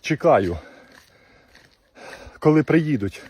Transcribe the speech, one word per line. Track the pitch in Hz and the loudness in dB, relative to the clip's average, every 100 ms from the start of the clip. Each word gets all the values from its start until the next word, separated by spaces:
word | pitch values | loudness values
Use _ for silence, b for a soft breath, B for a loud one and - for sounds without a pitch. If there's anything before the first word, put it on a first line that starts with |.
Чекаю, | - 156 170 123 98 82 b b b b b b b b b b b _ _ B B B B B | -4 -2 2 2 2 -6 b b b b b b b b b b b _ _ B B B B B
коли | 151 156 | 2 2
приїдуть. | 147 156 156 135 98 - - | 2 0 0 -4 -4 -10 -20